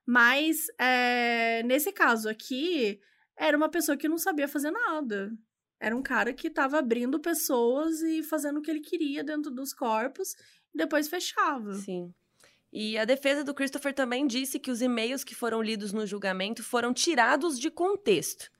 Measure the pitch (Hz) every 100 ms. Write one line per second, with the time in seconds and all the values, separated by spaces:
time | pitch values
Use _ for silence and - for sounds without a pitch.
0 | - 240 240 269 311 302 - - 247 254
1 | 247 247 240 233 226 226 240 262 370 381
2 | 302 226 214 220 - 254 339 320 214 202
3 | _ _ _ - 311 294 311 339 311 285
4 | 302 330 381 302 285 294 285 415 466 311
5 | 262 202 196 226 _ _ _ - 214 233
6 | 269 233 208 269 320 311 269 302 254 233
7 | 247 311 339 320 - 254 233 269 320 311
8 | 330 320 302 311 285 294 302 311 - 339
9 | 294 285 294 302 302 247 269 - 240 220
10 | 247 - 381 - - _ _ 302 320 302
11 | 302 359 339 - 359 269 208 196 202 180
12 | 175 - _ _ - _ _ - 214 220
13 | 220 269 269 285 277 269 269 285 277 269
14 | 254 247 294 240 269 294 262 233 254 233
15 | 226 262 - 226 233 226 220 220 208 214
16 | 214 202 196 185 196 226 220 240 240 247
17 | 339 269 233 285 339 254 302 - 359 403
18 | - 175 - - - _